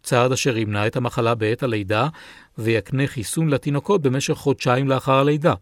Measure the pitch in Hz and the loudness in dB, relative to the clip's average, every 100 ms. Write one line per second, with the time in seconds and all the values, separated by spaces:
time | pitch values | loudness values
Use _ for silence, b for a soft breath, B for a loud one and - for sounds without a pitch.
0 | - 127 127 127 139 113 107 104 107 135 | 0 2 2 2 0 -2 -2 -2 -2 -2
1 | 120 - 113 117 107 120 135 107 98 107 | -4 0 0 0 -2 -2 -2 -4 -2 0
2 | 139 B B B B - 113 117 - 131 | 0 B B B B -6 0 0 -2 -4
3 | 139 127 101 - 160 139 151 143 - 202 | -2 -4 -6 -2 0 0 0 -4 0 2
4 | 139 131 - 151 143 131 135 123 135 131 | 2 0 -2 -2 0 0 0 0 2 0
5 | - 135 143 147 160 98 | 2 2 4 2 2 0